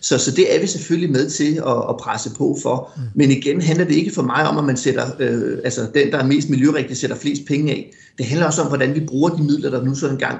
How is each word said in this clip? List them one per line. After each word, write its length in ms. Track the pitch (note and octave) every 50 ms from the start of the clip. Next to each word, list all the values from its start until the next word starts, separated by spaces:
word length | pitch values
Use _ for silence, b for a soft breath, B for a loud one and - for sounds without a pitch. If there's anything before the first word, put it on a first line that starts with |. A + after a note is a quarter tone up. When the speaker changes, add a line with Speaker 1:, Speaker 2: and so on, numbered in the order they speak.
Speaker 1:
Så, 160 | B - C#3+ A#2+
så 140 | - -
det 240 | C3 F3 F#3+ - -
er 60 | E3
vi 60 | F#3+ G3
selvfølgelig 440 | - D3+ D3+ - E3 E3+ F3 E3
med 180 | C3+ B2+ D3 C#3+
til 240 | - - D3 D3 D#3
at, 240 | D#3+ - C3 A#2+ A#2+ - -
at 80 | A#2+ -
presse 300 | - A#2 A2 A#2 - A2 A2+ -
på 200 | C#3+ - C#3 -
for. 300 | - B2+ B2 C3 C3 B B D3
Speaker 2:
Mm. 40 | B2+ A2+ G2+
Speaker 1:
Men 160 | C#3 C#3+ C3+
igen 300 | C3+ C3+ - C3+ D3+ F3+
handler 240 | E3 D#3 D#3+ F3 F3+
det 100 | F3 D3
ikke 160 | D#3+ - -
for 100 | - E3+ C3+
mig 240 | B2 A#2+ C#3+ D#3 D3
om, 80 | D3+ D3+
at 60 | D3
man 140 | C#3 B2+ -
sætter, 260 | - C#3+ B2 - A#2+ C3 C3 -
øh, 380 | C3+ A#2+ A#2 A#2 G#2 B2 - - -
altså 180 | B2+ A#2+ - A2 G#2+ -
den, 180 | D3 C#3 -
der 60 | - C#3+
er 80 | B2+
mest 240 | C3 C#3+ D#3 D3 -
miljørigtig, 480 | C#3+ B2+ C3 D3 C#3+ D3+ B2+ - C3 -
sætter 180 | - A#2 A2+ A2+
flest 240 | - D3 C#3+ C#3+ - -
penge 240 | C#3+ C#3+ D3+ D3
af. 200 | - - - - B B B B B B
Det 80 | B2+
handler 200 | A2+ C#3 E3 E3+ D3+
også 140 | - F3
om, 60 | D#3 C#3
hvordan 280 | C#3+ C3 C3 C3 D3
vi 40 | D#3
bruger 300 | - - B2+ C3+ D#3 E3+
de 140 | E3+ E3+ D3+
midler, 260 | C#3+ C#3+ D3+ - C#3
der 160 | C3 B2 B2
nu 100 | C3+ C#3
så 140 | C3+ E3 C#3+
engang 300 | C3+ C3 C3+ A#2+ -